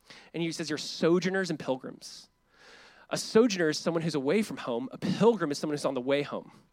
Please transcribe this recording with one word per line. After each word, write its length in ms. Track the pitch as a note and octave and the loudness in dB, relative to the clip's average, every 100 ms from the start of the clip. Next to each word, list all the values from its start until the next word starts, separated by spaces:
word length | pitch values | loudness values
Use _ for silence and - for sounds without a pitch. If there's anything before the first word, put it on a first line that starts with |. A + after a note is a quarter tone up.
| - - - | -20 -20 -12
And 100 | D#3+ | -4
he 100 | E3+ | -4
says, 180 | D#3 D3+ | -4 -4
"You're 80 | D3+ | -4
sojourners 720 | - - E3 F3 F3+ F#3+ F3+ | -6 2 4 4 4 0 -2
and 80 | D#3+ | -4
pilgrims." 720 | - C3 - - - - - _ _ _ - - - - - | -2 -4 -6 -14 -16 -20 -20 _ _ _ -20 -20 -20 -20 -8
A 60 | D3+ | -6
sojourner 540 | - A3 A#3+ F#3+ D#3+ | 2 4 6 4 0
is 80 | D3 | 0
someone 240 | - E3 | -2 -2
who's 120 | D#3+ | 0
away 280 | D3 C3+ C#3 | -2 0 0
from 160 | - C3+ | 0 -6
home. 320 | - A#2 C3 | -6 -6 -6
A 60 | - | -6
pilgrim 520 | - - G#3+ A3 D#3+ | -4 4 4 4 0
is 60 | D3 | -2
someone 160 | D#3 | -4
who's 140 | D3 D3 | -2 -2
on 80 | |
the 60 | C3 | -2
way 200 | B2 C#3+ | 0 0
home. 320 | C#3+ G2 - - _ | 0 -6 -10 -20 _